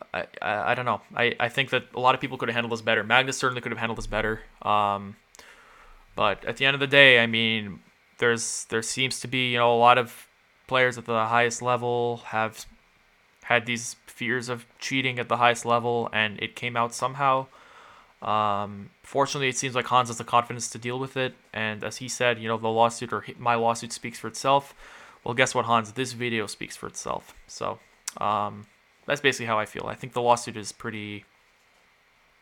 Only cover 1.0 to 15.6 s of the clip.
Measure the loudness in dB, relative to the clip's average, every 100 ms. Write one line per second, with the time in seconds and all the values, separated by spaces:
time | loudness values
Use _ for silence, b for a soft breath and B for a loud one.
1 | -4 0 0 2 -2 0 0 -2 -2 0
2 | 2 2 0 -4 -4 -2 -2 -2 0 0
3 | 4 4 4 0 -2 -2 -6 -4 -4 -4
4 | -4 -2 -2 -4 -8 -8 0 2 2 0
5 | -6 -16 _ -20 B B B B B B
6 | B 0 0 0 -4 0 2 2 4 8
7 | 10 10 6 2 0 0 -4 -12 _ _
8 | _ -2 0 2 -2 -8 -4 -4 -4 -4
9 | -4 -4 -6 -2 0 2 4 6 8 6
10 | 4 -8 -20 _ _ _ -2 2 2 0
11 | -2 0 2 4 2 0 0 0 0 -2
12 | -2 -4 -6 -4 -4 -6 -20 -20 _ _
13 | _ _ _ _ 0 0 0 -6 -6 -12
14 | -18 -8 -2 -2 -2 -8 -10 -12 -4 -2
15 | -2 -2 -2 4 4 4